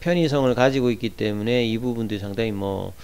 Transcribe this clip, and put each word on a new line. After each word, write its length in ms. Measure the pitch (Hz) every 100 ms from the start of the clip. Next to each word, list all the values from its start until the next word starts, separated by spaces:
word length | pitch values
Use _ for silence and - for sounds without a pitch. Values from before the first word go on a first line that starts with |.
편의성을 540 | 170 175 160 143 131
가지고 360 | 120 131 135 123
있기 200 | 110 117
때문에 560 | - 107 104 107 123 113
이 100 | 113
부분도 420 | 123 117 110 104
상당히 320 | 101 98 113
뭐 440 | 101 98 98 95 -